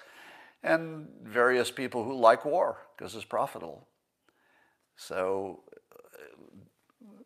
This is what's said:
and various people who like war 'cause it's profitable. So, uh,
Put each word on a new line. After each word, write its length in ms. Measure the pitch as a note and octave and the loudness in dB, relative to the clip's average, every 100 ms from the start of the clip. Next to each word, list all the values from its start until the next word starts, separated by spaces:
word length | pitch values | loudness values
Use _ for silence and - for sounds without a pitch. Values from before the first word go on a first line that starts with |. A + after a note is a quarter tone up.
| - - - - - _ | -20 -20 -20 -20 -20 _
and 460 | - E3 E3 D#3+ - - | -2 -2 -2 -12 -16 -20
various 480 | G2 A2 A#2+ B2+ A#2+ | -4 2 4 4 0
people 360 | - B2+ B2 A2 | -4 -6 -4 -4
who 80 | C3+ | 6
like 300 | A2+ B2+ D3+ | 8 8 4
war 420 | E3 - - - - | 0 0 -2 -12 -14
'cause 180 | F#2 | -12
it's 120 | G#2+ - | -12 -6
profitable. 640 | G#2+ C3+ - E2+ C#2+ - _ _ _ _ _ _ _ _ _ _ - | -4 -4 -6 -14 -16 -20 _ _ _ _ _ _ _ _ _ _ -20
So, 720 | - E2+ F#2 G2 G2 D#2+ - - | -8 -4 -2 -2 -6 -10 -18 -20
uh, 1400 | _ - - - D2+ - - - - _ _ _ A3 G3+ | _ -20 -20 -20 -20 -20 -20 -20 -20 _ _ _ -20 -20